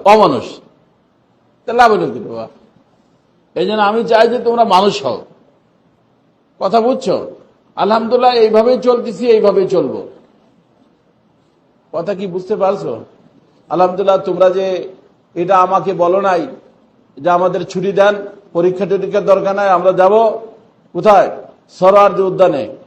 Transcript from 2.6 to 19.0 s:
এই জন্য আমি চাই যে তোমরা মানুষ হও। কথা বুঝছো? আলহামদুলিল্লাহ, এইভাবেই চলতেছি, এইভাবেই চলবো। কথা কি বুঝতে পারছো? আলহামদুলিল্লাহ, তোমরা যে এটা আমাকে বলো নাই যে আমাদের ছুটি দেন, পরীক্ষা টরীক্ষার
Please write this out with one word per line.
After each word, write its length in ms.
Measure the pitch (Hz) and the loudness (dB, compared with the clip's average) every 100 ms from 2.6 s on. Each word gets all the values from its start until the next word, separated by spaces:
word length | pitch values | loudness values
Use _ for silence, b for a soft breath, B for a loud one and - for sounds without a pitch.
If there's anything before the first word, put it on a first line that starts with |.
| _ _ _ _ _ _ _ _ _ | _ _ _ _ _ _ _ _ _
এই 120 | - 180 | -6 -4
জন্য 160 | 214 | 0
আমি 220 | 202 226 | 0 -2
চাই 240 | 226 220 233 | 2 2 2
যে 100 | 240 | 0
তোমরা 260 | 233 233 | -2 0
মানুষ 420 | 220 180 202 - 135 | 2 2 2 0 -4
হও। 180 | 104 - _ _ _ _ _ _ _ _ _ _ _ _ - | -8 -10 _ _ _ _ _ _ _ _ _ _ _ _ -8
কথা 200 | 196 226 | -2 0
বুঝছো? 500 | 226 254 202 135 - - _ _ _ - | 0 -2 -2 -4 -6 -16 _ _ _ -4
আলহামদুলিল্লাহ, 580 | 190 220 226 240 254 | -2 0 0 0 2
এইভাবেই 440 | 247 220 214 226 247 | 2 2 2 2 2
চলতেছি, 480 | 247 240 214 185 240 | 0 0 -2 -4 0
এইভাবেই 420 | 220 202 190 185 | 2 2 2 0
চলবো। 400 | 180 139 104 92 - _ _ _ _ _ _ _ _ _ _ _ _ _ _ _ _ _ | 0 -2 -6 -14 -20 _ _ _ _ _ _ _ _ _ _ _ _ _ _ _ _ _
কথা 220 | 156 170 | -10 -8
কি 120 | 185 196 | -8 -8
বুঝতে 300 | 180 180 214 | -8 -6 -2
পারছো? 480 | 190 202 156 113 - _ _ _ _ _ - | -2 -2 -6 -10 -14 _ _ _ _ _ -6
আলহামদুলিল্লাহ, 480 | 156 180 180 196 190 | 0 0 0 0 0
তোমরা 340 | 190 175 185 | 0 0 2
যে 380 | 185 190 185 - - _ _ _ | 2 -2 -4 -8 -16 _ _ _
এটা 240 | 165 175 190 | -6 0 2
আমাকে 340 | 180 190 170 | 2 0 -2
বলো 280 | 170 175 190 | -2 0 0
নাই 260 | 196 175 143 - - _ _ _ _ - | 0 -2 -4 -12 -20 _ _ _ _ -8
যে 120 | 147 | -2
আমাদের 340 | 175 185 180 | 0 0 -2
ছুটি 280 | 175 185 190 | -6 -6 -2
দেন, 220 | 185 196 202 - - _ | 0 0 0 -6 -18 _
পরীক্ষা 340 | 170 180 180 190 | -2 -2 -2 -2
টরীক্ষার 380 | 190 | -4